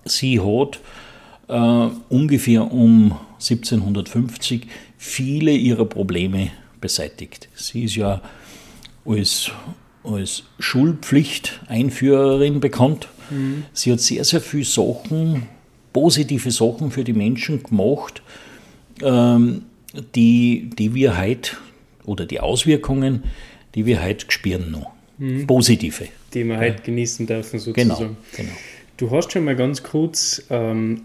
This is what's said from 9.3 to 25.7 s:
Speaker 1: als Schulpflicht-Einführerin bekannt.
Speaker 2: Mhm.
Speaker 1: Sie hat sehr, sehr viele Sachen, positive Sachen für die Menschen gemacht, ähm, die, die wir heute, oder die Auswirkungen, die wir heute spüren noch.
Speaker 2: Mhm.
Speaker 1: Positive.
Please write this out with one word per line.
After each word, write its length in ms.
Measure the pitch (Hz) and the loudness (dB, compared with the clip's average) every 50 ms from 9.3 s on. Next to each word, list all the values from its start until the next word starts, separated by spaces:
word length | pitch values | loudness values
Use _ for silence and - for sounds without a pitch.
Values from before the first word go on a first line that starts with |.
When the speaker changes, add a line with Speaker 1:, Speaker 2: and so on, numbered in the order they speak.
| - - - - - - - - - - _ _ _ _ - | -2 -4 -6 -6 -8 -12 -16 -16 -18 -18 _ _ _ _ -10
Speaker 1:
als 400 | - 107 98 95 - - - - - _ - | -8 -6 -6 -6 -6 -8 -12 -12 -16 _ -10
Schulpflicht-Einführerin 2000 | - - - 127 139 165 160 147 - - 135 147 151 - - - - - - - - - 120 113 127 135 127 - 131 139 139 135 135 135 135 139 143 147 147 143 | -8 -4 0 2 2 2 2 -2 -2 2 2 2 2 2 -4 -8 -8 -8 -10 -10 -12 -4 -2 0 0 0 0 0 4 4 4 6 6 4 4 4 2 2 2 0
bekannt. 480 | 147 135 - - 156 156 156 - - - - - - - | 0 -2 2 4 2 2 2 -2 -6 -16 -20 -20 -16 -10
Speaker 2:
Mhm. 340 | 147 139 135 135 139 147 147 - - | -6 -4 -4 -4 -4 -6 -10 -10 -8
Speaker 1:
Sie 200 | - - 127 120 | -4 0 0 0
hat 80 | 120 | 2
sehr, 240 | - - 123 - - | 2 -2 -2 0 0
sehr 160 | - 170 160 | 0 0 0
viele 240 | - - - 147 131 | -2 -2 -4 -4 -2
Sachen, 840 | - - 226 190 - 120 - - - 156 160 160 165 160 131 113 - - - _ _ _ _ _ _ - | -2 0 0 0 0 0 -6 -6 -4 -2 -2 0 0 0 -2 -4 -8 -14 -20 _ _ _ _ _ _ -2
positive 580 | 131 151 170 - 147 147 123 147 120 - 127 | 2 4 4 4 2 0 0 -2 -2 -2 -2
Sachen 400 | 107 - - - 117 - 160 135 | 0 2 2 0 0 0 -4 -4
für 140 | - 143 120 | -4 -4 -2
die 80 | 123 113 | 0 0
Menschen 500 | 107 101 113 131 117 - - 151 135 - | 0 2 0 0 -2 -2 -4 -4 -6 -4
gemacht, 600 | - 113 98 92 117 147 147 - - - - - - - - - - - - - - - _ _ _ - - 147 | -2 0 2 2 2 0 0 -4 -12 -14 -18 -20 -20 -20 -20 -20 -20 -20 -20 -20 -20 -20 _ _ _ -16 -4 -2
ähm, 600 | 135 123 120 120 120 120 117 120 120 120 - - - _ _ _ - - - 117 - - | 2 4 4 4 6 6 6 4 4 2 -4 -8 -14 _ _ _ -18 -16 -16 -16 -6 2
die, 560 | 120 117 117 120 120 120 120 120 117 - 117 - - | 4 6 6 6 6 4 2 2 0 -4 -8 -6 -4
die 160 | 107 107 117 | -4 -2 0
wir 260 | 135 135 123 90 87 | 2 2 2 2 2
heute, 360 | 95 104 127 120 - - - - - - _ _ _ _ _ _ - | -2 -2 -2 -4 -6 -12 -12 -12 -18 -20 _ _ _ _ _ _ -8
oder 220 | 104 101 90 85 | -8 -6 -6 -6
die 140 | - - - | -8 -6 -4
Auswirkungen, 840 | - 73 107 - - 160 151 147 - - 135 135 135 135 131 120 - - - - - - - - _ _ - | -2 -2 -2 0 4 4 4 4 2 -2 -2 0 0 0 0 -2 -4 -6 -8 -8 -16 -20 -20 -20 _ _ -6
die 100 | 110 107 | -2 0
wir 180 | 117 117 87 87 | 0 0 0 0
heute 240 | 92 98 - - - | -4 -4 -6 -4 -4
spüren 420 | - - - 95 90 90 87 82 | -4 -4 -2 -4 -4 -2 -4 -6
noch. 220 | 78 76 71 - - - _ _ _ - | -8 -10 -10 -14 -16 -20 _ _ _ -8
Speaker 2:
Mhm. 280 | 139 131 127 135 139 139 | -6 -4 -4 -4 2 4
Speaker 1:
Positive. 580 | 147 127 - - | 4 4 6 4